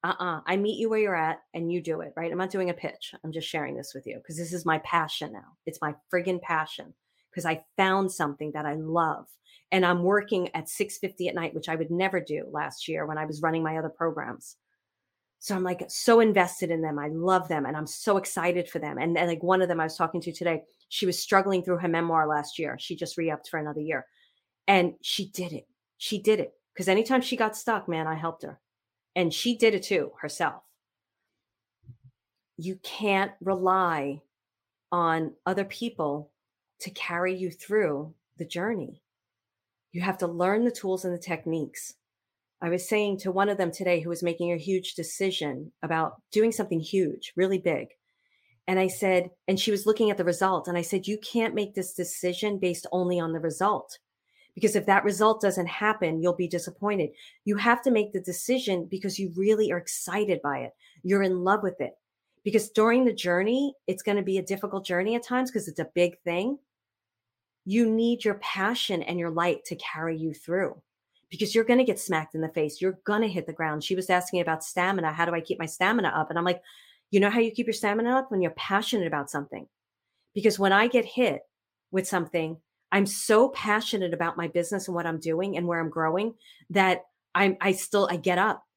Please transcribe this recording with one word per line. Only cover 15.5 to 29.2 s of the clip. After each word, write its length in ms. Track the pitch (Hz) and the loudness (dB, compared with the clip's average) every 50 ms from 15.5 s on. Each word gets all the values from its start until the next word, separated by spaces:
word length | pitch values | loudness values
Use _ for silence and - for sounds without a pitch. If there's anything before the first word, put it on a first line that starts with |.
| 202 | -2
I'm, 80 | 185 185 | -2 0
like, 260 | 180 180 175 175 - | -2 -2 -4 -6 -8
so 300 | - - - - 233 226 | -6 0 4 8 8 8
invested 520 | 226 220 208 196 180 175 - - 185 165 | 8 8 6 4 4 2 0 -6 -4 -2
in 100 | 170 160 | -2 -2
them. 180 | 160 156 147 147 | -2 -2 -4 -4
I 80 | 143 | -4
love 400 | 151 156 165 165 185 185 180 175 | -4 -4 -2 2 4 4 4 4
them 180 | 170 170 151 139 | 0 -2 -2 -2
and 120 | 127 147 | -4 -4
I'm 100 | 156 156 | -6 -6
so 300 | 151 - - - 220 202 | -8 -10 -4 0 2 2
excited 520 | 196 190 - - 185 165 175 175 180 175 - | 2 0 -2 -6 -2 0 0 0 0 -2 -4
for 100 | - 160 | -6 -6
them. 180 | 147 147 147 | -6 -6 -4
And, 200 | - 139 170 170 | -2 0 0 2
and, 120 | 156 175 170 | 2 2 0
like, 120 | 170 156 | 0 -2
one 200 | 170 175 190 185 | 2 4 4 4
of 80 | 185 175 | 4 2
them 100 | 175 165 | 2 -2
I 60 | 160 | -2
was 100 | 160 160 | -4 -2
talking 240 | - 160 160 - 175 | -2 -2 -2 -2 -4
to 120 | 165 170 160 | -6 -6 -8
today, 300 | - 175 170 165 156 - _ _ _ _ _ | -2 -2 -2 -2 -2 -4 _ _ _ _ _
she 160 | - - - | -6 -2 0
was 120 | 180 175 | 0 0
struggling 460 | - - - 208 196 190 196 196 185 170 | -2 -2 4 4 4 4 4 0 0 0
through 140 | 185 180 | 0 -2
her 100 | 170 180 | 0 0
memoir 400 | 175 165 165 170 165 165 160 156 | 0 0 2 2 2 2 2 4
last 320 | 151 151 147 143 - - - | 4 2 -2 -2 -4 -6 -6
year. 180 | 160 143 127 | -6 -6 -6
She 200 | 143 - - 170 | -8 -8 -10 -8
just 200 | 151 175 151 - | -6 -6 -8 -4
re-upped 300 | - 165 165 151 147 - | -4 -2 -2 -4 -4 -8
for 120 | - - 160 | -8 -6 -6
another 200 | 151 151 147 156 | -6 -4 -6 -6
year. 280 | 151 160 156 131 - _ _ _ _ _ _ _ _ _ _ _ _ | -4 -4 -4 -6 -6 _ _ _ _ _ _ _ _ _ _ _ _
And 280 | - 196 185 175 175 170 _ | 4 4 6 4 2 -2 _
she 280 | - - - - 196 - | -8 -6 -4 -4 -6 -6
did 240 | - - 180 175 156 | -6 -8 -8 -8 -8
it. 140 | 127 - _ _ _ _ _ _ | -12 -14 _ _ _ _ _ _
She 220 | _ - - 214 208 | _ -8 -6 -6 0
did 200 | 202 208 214 208 | 4 4 4 4
it. 140 | - - _ _ _ _ _ | 2 -4 _ _ _ _ _
'Cause 120 | - 180 | -4 2
anytime 340 | 185 190 208 226 226 262 262 | 4 4 4 4 4 2 2
she 160 | 254 - 254 | 2 0 -2
got 180 | - 226 214 214 | 0 0 -2 -2
stuck, 320 | - - - 226 202 - | -4 -4 -2 -2 -2 -2
man, 200 | - 170 160 160 | -4 -4 -2 -2
I 80 | 156 160 | -2 -4
helped 280 | 156 160 165 160 - - | -4 -4 -6 -6 -8 -14
her. 160 | 151 151 _ _ _ _ _ _ _ _ _ _ _ _ | -16 -16 _ _ _ _ _ _ _ _ _ _ _ _
And 180 | 180 | 0